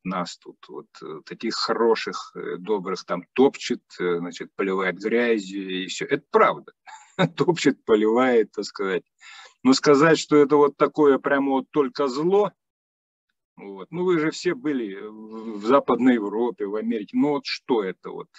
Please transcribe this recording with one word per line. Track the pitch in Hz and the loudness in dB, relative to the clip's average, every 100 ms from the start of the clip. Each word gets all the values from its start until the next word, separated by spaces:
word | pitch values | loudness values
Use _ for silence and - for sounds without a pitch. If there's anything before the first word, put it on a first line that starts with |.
нас | 95 95 87 - | -8 -6 -6 -10
тут, | - - - | -20 -20 -18
вот, | 71 - - | -18 -18 -16
э, | - 80 | -14 -14
таких | - - 113 | -14 -10 -6
хороших, | - - 110 117 110 - 90 - | -4 -2 0 2 2 -2 -10 -12
э, | - - 82 | -12 -10 -8
добрых | 90 107 92 92 - | -4 -4 -4 -8 -6
там | 92 - | -10 -4
топчет, | - 131 - - 117 _ - | 2 2 2 -6 -8 _ -6
э, | 90 85 | -4 -4
значит, | 87 85 90 | -6 -12 -12
поливает | - 98 95 95 90 | -6 -4 -2 -2 -4
грязью | 107 117 120 113 95 98 95 | -2 0 2 0 -2 -10 -8
и | 92 92 | -6 -6
всё. | - | -8
Это | - 147 - | -4 -6 0
правда. | 220 185 80 - - - - _ - | 2 2 0 -10 -20 -20 -20 _ -2
<laughs> | 87 - | -2 0
Топчет, | 139 165 147 - | 0 2 2 0
поливает, | - 107 107 117 131 120 104 | 2 4 4 2 4 4 2
так | - | -2
сказать. | 101 - 98 90 - _ - - - _ | -10 -6 -4 -4 -6 _ -20 -20 -20 _
Но | 127 | 2
сказать, | 135 - 139 160 156 | 4 6 6 6 4
что | - 151 | 4 4
это | 139 147 | 4 4
вот | 143 - | 2 2
такое | 147 151 147 135 | -2 2 4 4
прямо | 147 143 139 | 2 0 0
вот | 135 - | -2 -2
только | 151 135 - 143 | -2 -2 -2 -4
зло, | 127 165 196 202 - _ _ _ _ _ _ _ _ _ - | -2 0 2 0 -4 _ _ _ _ _ _ _ _ _ -20
вот. | 101 98 - | -16 -16 -12
Ну, | 170 | -4
вы | 180 170 | 0 0
же | 156 | 0
все | - 180 | -2 -4
были | 143 139 139 107 98 | -2 -2 -4 -4 -8
в, | 107 110 110 110 113 104 | -14 -16 -16 -14 -10 -6
в | 107 | 2
Западной | 139 - 120 127 | 4 4 2 4
Европе, | 120 101 104 120 - 101 | 2 0 -2 -4 -4 -6
в | 104 | -6
Америке. | 110 117 98 127 | -4 -6 -4 0
Ну, | 139 | 0
вот | 143 | 0
что | - - - 120 | -4 -8 -2 -2
это | 95 90 90 | -2 -8 -12
вот, | 85 - | -14 -16